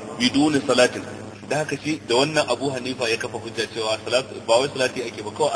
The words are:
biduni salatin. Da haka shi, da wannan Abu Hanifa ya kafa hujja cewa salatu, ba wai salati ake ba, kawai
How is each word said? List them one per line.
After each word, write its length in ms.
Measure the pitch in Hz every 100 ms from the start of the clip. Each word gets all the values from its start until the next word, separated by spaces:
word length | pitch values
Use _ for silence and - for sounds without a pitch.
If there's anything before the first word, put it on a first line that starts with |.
| - 113
biduni 440 | 123 135 156 143 -
salatin. 380 | 127 123 107 92 - - - 104
Da 80 | 139 151
haka 80 | 143
shi, 160 | 147 156 104
da 80 | 117
wannan 320 | 143 151 135
Abu 220 | 120 139
Hanifa 380 | 131 123 123 117
ya 80 | 113
kafa 200 | 120 113
hujja 300 | 113 113 104
cewa 320 | 117 110 110 110
salatu, 340 | 123 - - 113
ba 80 | 117
wai 100 | 143
salati 320 | 135 127 123
ake 180 | 117 110
ba, 100 | 104
kawai 200 | 104 147